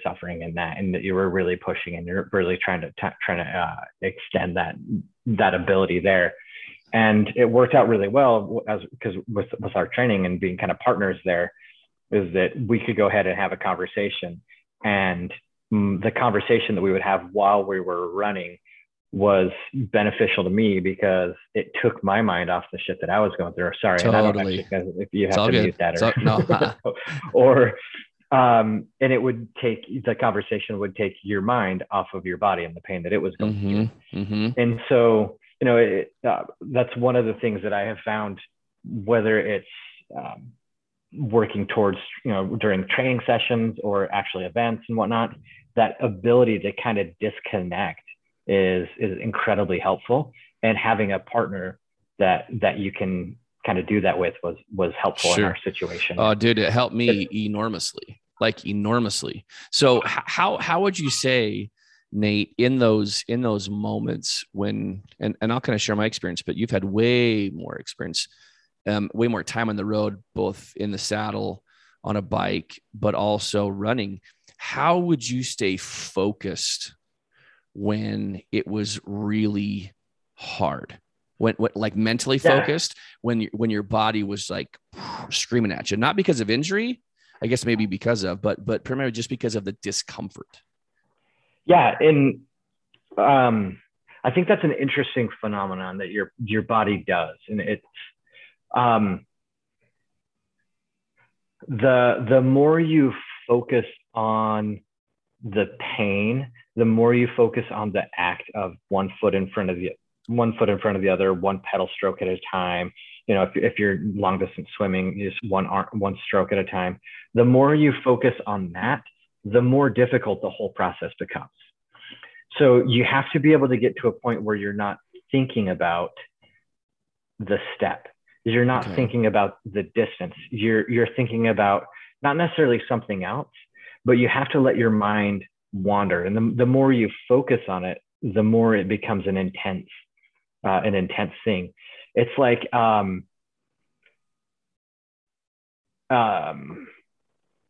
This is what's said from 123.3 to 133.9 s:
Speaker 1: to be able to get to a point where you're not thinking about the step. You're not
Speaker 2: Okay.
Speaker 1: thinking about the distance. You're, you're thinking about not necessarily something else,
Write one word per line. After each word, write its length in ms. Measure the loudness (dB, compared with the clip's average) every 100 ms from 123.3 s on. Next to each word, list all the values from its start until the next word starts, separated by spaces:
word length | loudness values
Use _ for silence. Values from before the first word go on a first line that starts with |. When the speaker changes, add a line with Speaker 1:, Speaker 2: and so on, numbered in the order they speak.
Speaker 1:
to 60 | 2
be 140 | 6
able 160 | 6 6
to 80 | 2
get 180 | 0 0
to 60 | -2
a 40 |
point 320 | -2 -2 -4
where 120 | -2 -4
you're 180 | -4
not 240 | -4 -4 -6 _ -20 _
thinking 380 | 0 0 0 -2
about 420 | 0 0 -2 -4 -8 -20 _ _ _ _ _ _ _ _ _ _ -10
the 180 | -4 -4 -4 -6
step. 320 | -4 -6 -12 _ _ _
You're 220 | 0 2 2
not 200 | 2 -2
Speaker 2:
Okay. 100 | -2
Speaker 1:
thinking 300 | -2 2 2
about 320 | 2 0 -2 -8
the 180 | -6
distance. 500 | -4 0 -2 -2 -12 -12 -12
You're, 400 | -4 0 2 2
you're 180 | 2 0 0
thinking 320 | -2 0 2
about 380 | 4 4 2 -2 -16 -20 _
not 160 | -2 0
necessarily 440 | 0 2 2 2 0
something 340 | -4 -4 -6
else, 260 | -6 -6 -8 -16 _ _ -20